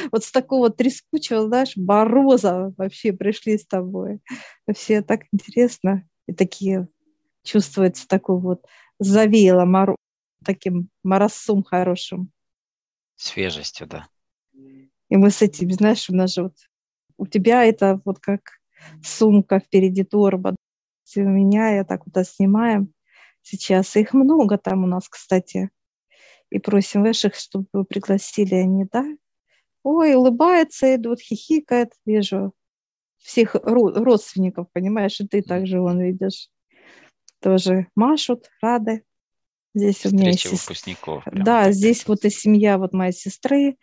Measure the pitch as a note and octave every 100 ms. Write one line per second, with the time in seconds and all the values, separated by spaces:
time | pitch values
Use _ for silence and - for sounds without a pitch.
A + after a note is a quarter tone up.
0 | D4+ A3+ - C4 C4 C4+ A#3+ - B3+ -
1 | _ D#4 - A3+ A3 B3 C4 G3+ F#3 G#3
2 | A3 B3 C4+ B3+ G3+ F3+ F#3+ F#3+ F#3+ -
3 | A3+ F#3+ G3+ G#3+ A3 G#3+ - F#3+ F3+ F#3+
4 | F#3 G#3 - B3+ - _ - G#3 - G#3
5 | G3+ A3+ - G3+ - A#3 B3 - F#3 G3
6 | - _ - E3+ F3+ - G3 F#3+ F3+ _
7 | _ _ _ _ - G#3+ - - F#3 -
8 | - F#3+ - F3+ F3+ F3+ _ _ _ -
9 | G3 G3+ G#3+ A3 F#3+ F3+ F3+ F#3 F#3+ -
10 | _ _ _ _ - F#3+ F#3+ F3+ F3 _
11 | F#3+ F#3+ G3+ - - G3+ - F3+ F3+ F3+
12 | - F#3 F#3 _ _ _ _ _ _ _
13 | _ _ - - F#2+ D2+ D2+ - E2+ -
14 | - _ _ _ _ C4+ C4+ C4+ _ _
15 | - F#3+ G3+ - G#3+ - F3+ F#3 G#3 G#3+
16 | - F#3 F#3 F#3 F3+ - _ _ _ _
17 | _ - G3 G#3+ G3+ B3 A3+ A3 G3 F#3+
18 | G3 F#3+ - G3+ - _ _ _ - -
19 | - - A3 G#3 F#3+ F#3+ - G3 F#3+ F#3
20 | F#3+ G#3 G3+ F#3+ F#3+ F#3+ _ _ _ _
21 | _ G3+ G3 G3 G3 G#3 A3 G3+ F#3+ F#3
22 | - F#3 F3+ - G3 G#3 A#3 G#3+ G3 _
23 | _ _ _ _ - G3 - F#3 F#3+ G#3
24 | G#3+ C4+ C4+ D#4+ G#3+ G#3 - F#3+ F3+ F3+
25 | - - - F#3 F#3 F#3+ F#3+ _ _ _
26 | _ _ _ _ - G3+ - G3+ - G3+
27 | G#3+ A3+ G3+ - - G3 F#3+ G3 F#3+ G3+
28 | G3 G3 - - G3 F#3 F#3 F#3+ G3 A#3
29 | D4 D4+ _ _ _ _ _ _ C4+ D#4+
30 | D#4+ C4 B3+ A#3+ E4 F4+ D#4+ - C4+ C4
31 | A3+ A#3+ - G#3 - D#4 - A#3+ A#3+ _
32 | - G#3+ G3 G3 G3 - _ _ _ _
33 | _ _ - - A3 - - A#3+ G#3 -
34 | B3 G#3+ - F#3+ F#3 F3 F3 F3+ F#3 G#3+
35 | G3 - G3+ G3+ G3 F3+ F#3+ F3+ F3+ F3+
36 | F3+ F#3 F#3+ - - _ _ _ _ -
37 | _ _ _ _ F#3+ F#3+ F#3 F#3 F3+ -
38 | A#3+ D4+ - A#3+ _ _ A3 A#3+ G#3+ A3
39 | _ _ _ _ _ _ _ G#3 G3+ G3
40 | G3 G3 F#3 F#3 F#3 F3+ - F2 - F#2
41 | - D2+ - - G3 A#3 G3+ G3 G#3+ A#3
42 | - G#3 G#3 - G#3 G#3+ G#3 F#3+ F#3 F#3+
43 | F#3 F3+ G3 - B3+ C#4+ C#4 C4